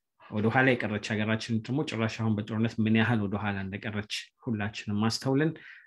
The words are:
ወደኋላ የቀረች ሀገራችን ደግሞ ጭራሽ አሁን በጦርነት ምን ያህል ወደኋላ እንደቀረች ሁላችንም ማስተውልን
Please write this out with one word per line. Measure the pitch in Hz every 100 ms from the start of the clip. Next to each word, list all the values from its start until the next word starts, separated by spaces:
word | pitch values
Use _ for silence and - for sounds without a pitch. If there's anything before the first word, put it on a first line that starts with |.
| _ _
ወደኋላ | - 107 110 131 131
የቀረች | 120 107 104 -
ሀገራችን | 107 107 110 - 113
ደግሞ | 113 135
ጭራሽ | 156 110 113 -
አሁን | 113
በጦርነት | 104 107 110 113 -
ምን | 110 110
ያህል | 107 117
ወደኋላ | 101 104 104 98
እንደቀረች | 95 104 113 104 101 - - _
ሁላችንም | 127 107 104 - - 104
ማስተውልን | 113 117 131 135 156 160 - -